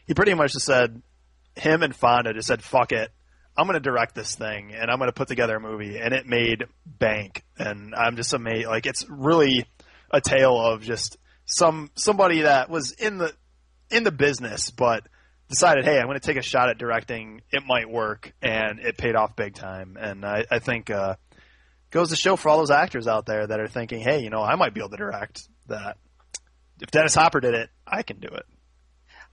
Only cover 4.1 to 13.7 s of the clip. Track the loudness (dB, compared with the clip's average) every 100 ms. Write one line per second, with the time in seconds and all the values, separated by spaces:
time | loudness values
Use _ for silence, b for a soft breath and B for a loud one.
4.1 | -4 -10 -8 -8 -8 -12 -8 -2 0 -2
5.1 | -2 -4 -2 0 -2 -6 -8 -10 -6 -2
6.1 | -2 0 0 2 0 -6 _ -20 -2 0
7.1 | 0 -6 -14 -18 -10 -8 -8 -10 -2 -2
8.1 | 0 -4 -4 -4 -4 -2 -4 -4 -6 -10
9.1 | -4 2 4 4 2 -2 _ b b b
10.1 | 0 2 6 6 6 2 0 -4 -6 -6
11.1 | -12 _ _ -8 2 2 2 -6 -4 -2
12.1 | 2 4 4 4 4 2 -4 -6 -6 -6
13.1 | -4 -6 -6 _ _ _